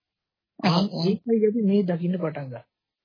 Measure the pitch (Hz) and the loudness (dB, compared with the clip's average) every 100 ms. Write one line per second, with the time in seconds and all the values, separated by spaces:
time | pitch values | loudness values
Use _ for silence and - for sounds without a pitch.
0 | _ _ _ _ _ - 196 170 202 165 | _ _ _ _ _ -4 0 2 0 0
1 | 170 - 240 226 214 226 202 202 180 170 | -2 -2 0 2 2 2 2 2 2 -2
2 | 175 180 160 147 135 117 - _ _ _ | -2 -2 -4 -6 -10 -14 -18 _ _ _